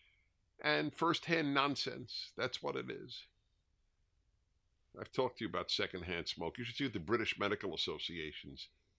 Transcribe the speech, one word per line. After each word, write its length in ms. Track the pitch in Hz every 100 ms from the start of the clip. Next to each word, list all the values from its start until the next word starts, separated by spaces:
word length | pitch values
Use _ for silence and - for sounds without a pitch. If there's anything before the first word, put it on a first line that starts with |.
| _ _ _ _ _ _
and 300 | 151 151 151
first-hand 600 | - 165 165 - 165 147
nonsense." 800 | 139 143 131 127 120 - - - -
That's 280 | 127 -
what 120 | 71 69
it 140 | 123
is. 360 | - 123 - - _ _ _ _ _ _ _ _ _ _ _ _ _ _ _ _ -
I've 120 | 107
talked 260 | - 127 -
to 60 |
you 60 | 104
about 200 | 90 87
secondhand 580 | - 98 92 85 87 82
smoke. 300 | - 82 -
You 60 |
should 140 | 120 -
see 100 | 139
the 120 | 101
British 380 | 78 113 107 -
Medical 380 | 101 104 98 78
Association's 920 | - 76 - 85 78 - 73 67 - _ _